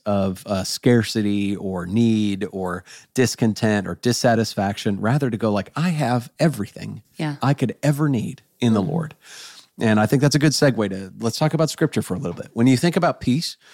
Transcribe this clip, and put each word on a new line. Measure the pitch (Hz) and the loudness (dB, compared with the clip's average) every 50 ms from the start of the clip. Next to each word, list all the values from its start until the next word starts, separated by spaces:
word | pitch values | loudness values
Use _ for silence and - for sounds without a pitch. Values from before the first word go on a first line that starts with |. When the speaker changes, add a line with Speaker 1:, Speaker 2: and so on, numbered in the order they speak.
| _ | _
Speaker 1:
of, | 104 101 98 95 95 92 - - | -2 0 0 0 -2 -4 -6 -6
uh, | 104 101 95 95 | -4 -4 -4 -4
scarcity | - - - - 127 120 117 104 - - 113 104 104 101 101 101 98 101 | -6 -8 0 2 4 4 4 4 2 -2 -2 0 0 0 0 -2 -2 -4
or | 85 101 95 95 90 87 | -4 -6 -6 -6 -6 -6
need | 90 101 117 117 113 110 107 107 101 98 95 101 92 | -2 0 2 4 4 2 2 0 0 -2 -4 -6 -8
or | - 95 92 90 87 90 - - - - - _ _ | -6 -6 -6 -6 -6 -8 -10 -14 -20 -20 -20 _ _
discontent | 131 127 - - - 123 110 98 - 117 107 104 101 95 | 0 0 0 0 0 0 0 0 0 0 0 0 0 -2
or | 90 87 - | -4 -8 -2
dissatisfaction, | - 127 117 - - 123 113 113 107 - - 110 98 101 98 - - 110 101 95 | -2 -2 0 2 2 2 2 2 0 -2 -2 -2 -2 -2 -4 -4 -4 -4 -4 -2
rather | 101 110 135 147 139 123 | 0 0 0 0 0 -2
to | 113 | -2
go | 92 113 107 | -2 -2 -2
like, | 101 101 95 - - | -2 -2 -4 -4 -4
"I | 143 165 185 | -4 -2 -2
have | 165 151 139 117 123 120 120 - - - | 0 -2 0 0 0 -2 -4 -6 -4 0
everything | 165 160 127 104 101 - - - - 107 101 110 - _ _ | 0 0 0 -2 -6 -10 -10 -12 -12 -12 -12 -14 -16 _ _
Speaker 2:
Yeah. | - 160 151 143 - | -8 -6 -6 -4 -2
Speaker 1:
I | 120 135 143 | 0 0 2
could | - 131 110 - - | 2 0 -2 -2 -2
ever | - 147 143 143 156 147 | 0 0 0 2 0 0
need | 131 110 98 - - - _ _ _ _ | 0 0 -2 -4 -8 -12 _ _ _ _
in | 123 117 110 | 2 2 4
the | 101 | 2
Speaker 2:
Mm-hmm. | 95 - | 2 0
Speaker 1:
Lord." | 87 85 80 - - - _ - - - - - - - - _ _ - | -2 -2 -4 -6 -10 -18 _ -20 -20 -20 -20 -20 -20 -20 -20 _ _ -2
And | 117 110 110 107 | 2 2 4 4
I | 107 | 4
think | - 147 127 | 4 4 4
that's | 147 139 - | 4 4 4
a | 147 | 4
good | 151 151 | 4 2
segue | - - 151 139 113 110 104 98 | 4 4 2 2 2 2 -2 -2
to, | 95 95 98 92 - 101 | -4 -6 -8 -12 -10 -6
let's | 113 113 - | -4 -4 -2
talk | - 156 151 | 0 0 0
about | - 151 160 - | 2 0 0 -2
Scripture | - - 165 143 - 113 | 0 0 -2 0 0 -2
for | - - 92 | -4 -2 -6
a | 90 | -4
little | - 85 82 - | -4 -6 -8 -8
bit. | - - | -12 -8
When | - 117 120 131 | 0 4 4 6
you | 131 | 6
think | 117 175 180 - | 4 4 2 2
about | 185 170 156 - - | 2 2 0 0 0
peace, | - 123 123 165 - - - - _ - | 0 0 0 0 -2 -6 -10 -14 _ -20